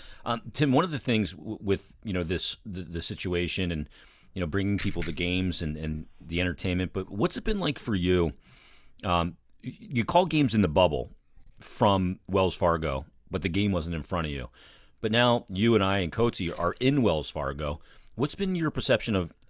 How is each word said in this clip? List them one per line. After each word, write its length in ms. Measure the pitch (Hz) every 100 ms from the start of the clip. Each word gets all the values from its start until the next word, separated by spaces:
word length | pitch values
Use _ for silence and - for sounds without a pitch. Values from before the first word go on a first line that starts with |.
| - -
Um, 160 | - 117 -
Tim, 200 | - 151
one 120 | 131
of 60 | 180
the 80 | 143
things 340 | - 110 90
w-, 260 | - 82 107
with, 340 | 98 95 - -
you 80 | 110
know, 120 | 90
this 320 | 85 87 - -
the, 180 | 110 92
the 200 | 80 85
situation 680 | - 80 92 87 87 - 90
and 160 | 80 73 - - _ -
you 60 | 92
know, 60 | 82
bringing 320 | 98 98 98
people 240 | 101 85
to 100 | 80
games 500 | 82 87 90 92 82
and, 140 | 80 76
and 300 | 78 78 - -
the 200 | 85 85
entertainment. 520 | 90 87 95 90 90
But 180 | 95 95
what's 260 | 101 175 -
it 80 |
been 160 | - 208
like 180 | 160 131
for 160 | -
you? 380 | 98 90 90 82 - _ - - - - -
Um, 320 | 101 87 85 82 _ _
y-, 100 | 127 -
you 260 | - 120
call 220 | 104 175 185
games 280 | 156 135
in 80 | 110
the 60 | 90
bubble 420 | 76 90 69 - - _ - - -
from 580 | - - 107 98 90 92 -
Wells 300 | 95 92 -
Fargo, 480 | 87 82 78 69 78 _ -
but 120 | 90
the 60 | 92
game 240 | 92 104
wasn't 220 | 90 82
in 80 | 80
front 240 | - 90 78
of 60 |
you. 160 | 69 62 - - - - -
But 120 | 110
now 320 | 117 123 120 -
you 260 | 95 117
and 80 | 110
I 160 | 95 98
and 140 | 85
Coatsy 440 | - 117 - 85 -
are 160 | 87 -
in 220 | 127 143
Wells 280 | 107 78 71
Fargo. 500 | 80 71 69 73 73 - - -
What's 200 | - 151
been 200 | - 190
your 160 | 180 156
perception 460 | - 127 117 - 98
of, 160 | 85 - -